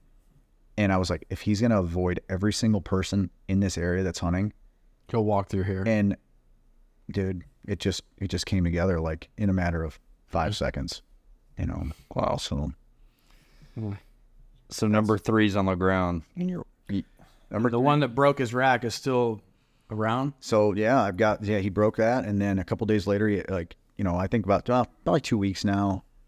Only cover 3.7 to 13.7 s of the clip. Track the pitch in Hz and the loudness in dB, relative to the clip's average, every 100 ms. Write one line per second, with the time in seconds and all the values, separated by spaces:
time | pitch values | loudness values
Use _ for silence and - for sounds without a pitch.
3.7 | 85 87 90 92 - 87 90 104 - - | 0 -2 -2 -2 -4 -2 -2 -2 -6 -20
4.7 | _ _ _ - 117 107 98 95 98 95 | _ _ _ -6 -2 0 0 0 -2 -2
5.7 | 95 104 107 101 - _ _ _ _ _ | -2 0 2 2 0 _ _ _ _ _
6.7 | _ _ _ - 104 95 92 - _ - | _ _ _ -8 -4 -4 -4 -12 _ -10
7.7 | 98 98 - - - 95 87 - 95 85 | -4 -2 -4 -8 -8 -6 -4 -2 0 0
8.7 | 85 92 85 80 78 - - 101 95 87 | 2 0 0 -2 -6 -10 -4 0 0 0
9.7 | 82 80 - _ _ _ 87 80 104 71 | -2 -6 -10 _ _ _ -2 -2 -2 -4
10.7 | 69 65 - - - _ - _ - - | -4 -8 -10 -16 -20 _ -20 _ -8 -6
11.7 | - - - - - - - - 71 73 | -6 -8 -10 -10 -4 -2 -4 -4 -4 -6
12.7 | - _ _ - _ _ - _ - - | -8 _ _ -20 _ _ -20 _ -20 -18